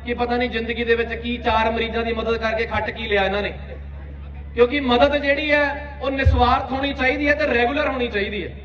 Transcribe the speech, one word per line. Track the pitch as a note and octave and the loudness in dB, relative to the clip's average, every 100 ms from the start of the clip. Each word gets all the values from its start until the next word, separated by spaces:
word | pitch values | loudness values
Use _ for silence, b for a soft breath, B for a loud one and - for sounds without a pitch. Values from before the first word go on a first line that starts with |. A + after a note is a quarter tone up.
ਕਿ | A#3+ | -4
ਪਤਾ | A#3+ A#3+ B3 | -2 0 0
ਨਹੀਂ | B3 | 0
ਜ਼ਿੰਦਗੀ | A3+ A3+ A#3 | -2 -4 -2
ਦੇ | A#3 | 2
ਵਿੱਚ | A#3 A#3 | 2 0
ਕੀ | A#3 A#3+ A#3+ | -4 -6 -2
ਚਾਰ | A#3+ A3 A3 | 0 2 2
ਮਰੀਜ਼ਾਂ | A#3 A3+ A3+ | 0 -2 -2
ਦੀ | A3+ | -2
ਮਦਦ | A3+ A3 A3+ | -2 -2 0
ਕਰਕੇ | A3 A3 A#3 | -2 -2 -2
ਖੱਟ | G#3+ G#3+ | -2 -4
ਕੀ | - A3+ | -6 -2
ਲਿਆ | G3+ | 0
ਇਹਨਾਂ | F#3+ G3+ | 2 0
ਨੇ। | F#3+ - - - - - - - - - - | -4 -8 -12 -12 -12 -14 -14 -14 -14 -12 -8
ਕਿਉਂਕਿ | A#3 A#3+ C#4+ | 2 4 4
ਮਦਦ | C4 A#3+ C#4+ D4 | 2 6 6 4
ਜਿਹੜੀ | C#4+ D4 D4 | 2 0 2
ਹੈ | D4 C#4+ C#4+ - - | 2 2 -2 -10 -6
ਉਹ | C4 | -4
ਨਿਸਵਾਰਥ | C4+ C4+ B3+ B3 C4 C4 | 2 2 4 4 4 0
ਹੋਣੀ | C4 C#4 | -2 -2
ਚਾਹੀਦੀ | B3+ B3+ D4 D4 | 0 0 2 2
ਹੈ | |
ਤੇ | D4 C#4+ | 2 2
ਰੈਗੂਲਰ | A#3+ A#3+ C#4+ C#4+ | 2 2 0 -2
ਹੋਣੀ | B3+ A#3+ | -2 -2
ਚਾਹੀਦੀ | G3+ G3+ G#3 | -2 -4 -4
ਹੈ। | D#3 - | -8 -10